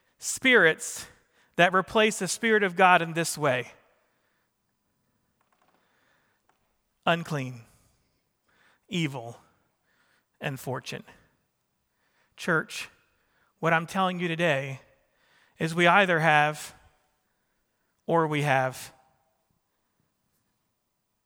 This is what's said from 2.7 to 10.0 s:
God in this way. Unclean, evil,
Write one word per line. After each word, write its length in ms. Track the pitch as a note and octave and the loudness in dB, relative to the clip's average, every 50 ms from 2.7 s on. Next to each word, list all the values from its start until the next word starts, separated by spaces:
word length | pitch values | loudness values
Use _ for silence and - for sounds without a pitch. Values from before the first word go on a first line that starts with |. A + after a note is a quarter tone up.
| F3 F3 | 2 4
God 240 | F#3+ F3+ F3+ F3 | 6 6 6 4
in 100 | E3 E3 | 2 0
this 260 | D#3+ D#3+ E3 - - - | -4 -4 -4 -2 0 2
way. 340 | D3 D3 B2+ B2+ A#2+ - - _ _ _ _ _ _ _ _ _ _ _ _ _ _ _ _ _ _ _ _ _ _ _ _ _ _ _ _ _ _ _ _ _ _ _ _ _ _ _ _ _ _ _ _ _ _ _ _ _ _ _ _ _ _ _ _ _ _ _ _ _ _ _ _ _ - | 2 2 2 0 -4 -8 -14 _ _ _ _ _ _ _ _ _ _ _ _ _ _ _ _ _ _ _ _ _ _ _ _ _ _ _ _ _ _ _ _ _ _ _ _ _ _ _ _ _ _ _ _ _ _ _ _ _ _ _ _ _ _ _ _ _ _ _ _ _ _ _ _ _ -2
Unclean, 580 | - E3+ E3+ E3 - D#3+ C#3+ C3 B2+ B2+ A#2 A2+ _ _ _ _ _ _ _ _ _ _ _ _ _ _ _ _ _ _ _ _ _ _ _ _ - | -2 -2 -2 -2 -6 -8 -8 -8 -8 -12 -16 -20 _ _ _ _ _ _ _ _ _ _ _ _ _ _ _ _ _ _ _ _ _ _ _ _ -8
evil, 540 | A3 F3+ E3 C#3+ C3+ C3+ A#2 A#2 A#2 - _ _ _ _ _ _ _ _ _ _ _ _ | -4 -4 -4 -4 -4 -8 -14 -14 -16 -20 _ _ _ _ _ _ _ _ _ _ _ _